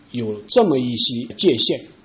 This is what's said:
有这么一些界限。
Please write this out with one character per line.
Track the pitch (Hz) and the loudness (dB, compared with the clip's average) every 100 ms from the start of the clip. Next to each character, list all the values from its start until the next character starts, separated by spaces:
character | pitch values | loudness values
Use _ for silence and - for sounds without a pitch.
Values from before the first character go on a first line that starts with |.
| - | -12
有 | 120 110 104 - | -8 -6 -8 0
这 | 247 | 2
么 | 214 135 | 4 2
一 | 123 | 0
些 | 117 - 120 127 | -2 -2 -2 -6
界 | - 190 117 | 0 2 4
限。 | - 147 - - | 2 -2 -8 -20